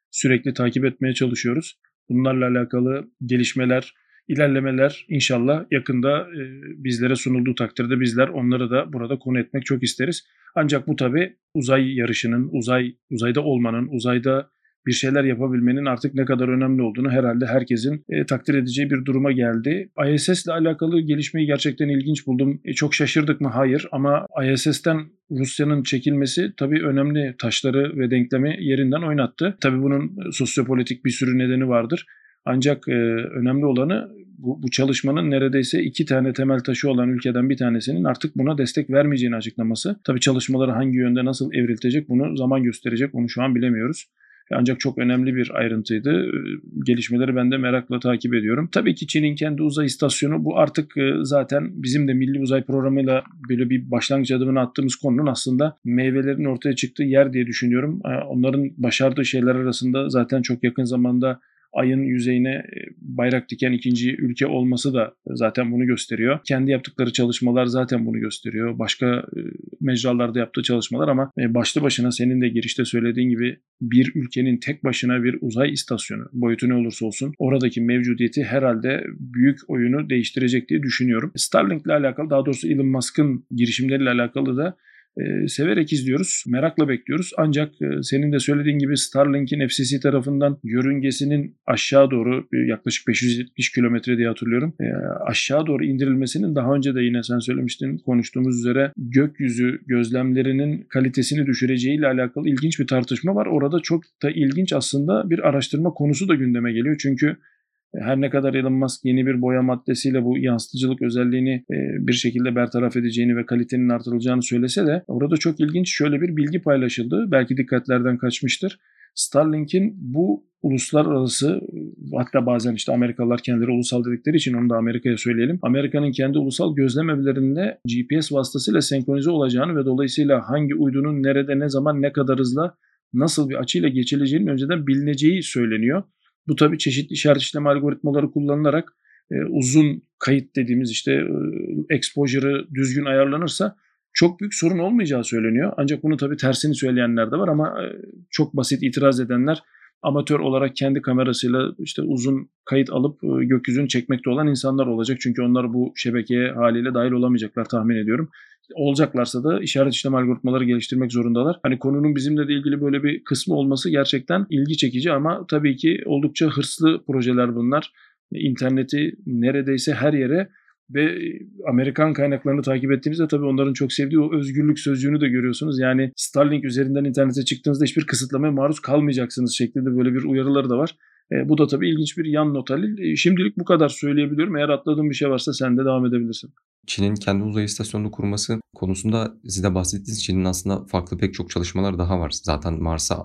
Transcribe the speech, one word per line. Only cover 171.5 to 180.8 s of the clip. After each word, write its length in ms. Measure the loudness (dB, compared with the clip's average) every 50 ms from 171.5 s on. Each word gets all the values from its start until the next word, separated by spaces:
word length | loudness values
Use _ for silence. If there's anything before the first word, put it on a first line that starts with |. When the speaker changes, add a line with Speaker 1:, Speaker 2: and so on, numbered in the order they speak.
| -16 -10 -2 0
Speaker 1:
Amerikan 440 | 2 2 2 2 2 2 2 2 2
kaynaklarını 480 | 2 0 0 0 -2 -2 -2 0 0
takip 300 | 0 0 -2 0 0 0
ettiğimizde 360 | 0 0 0 -2 0 0 0
tabii 180 | 0 0 0 0
onların 280 | 0 0 2 0 0 0
çok 200 | 0 -2 -2 0
sevdiği 260 | -2 0 2 2 2
o 180 | 2 2 0
özgürlük 420 | -2 -2 -2 0 2 2 2 2 2
sözcüğünü 420 | 0 -2 0 0 0 0 2 2
de 60 | 2
görüyorsunuz. 520 | 2 2 2 0 0 -2 -2 -2 -2 -2 0
Yani 320 | 2 2 2 2 0 -2 -4
Starlink 500 | -8 -8 -2 2 2 4 4 2 0 -2
üzerinden 380 | -2 -2 0 0 0 0 0 0
internete 420 | 0 2 2 2 2 0 0 -2
çıktığınızda 400 | -2 -2 -2 -2 0 0 2 2
hiçbir 200 | 0 0 0 -2
kısıtlamaya 460 | -2 -2 -4 -4 -2 -2 -2 0 0
maruz 280 | 0 0 0 0 -2 -4
kalmayacaksınız 760 | -2 0 2 2 2 2 2 0 -2 -4 -2 -2 -2 -2 0
şeklinde 440 | -2 -2 -2 -2 -2 -2 0 0
böyle 160 | 2 2 2 0
bir 100 | 0 0
uyarıları 460 | 0 0 0 2 2 2 0 2 0
da 80 | 0
var. 180 | 0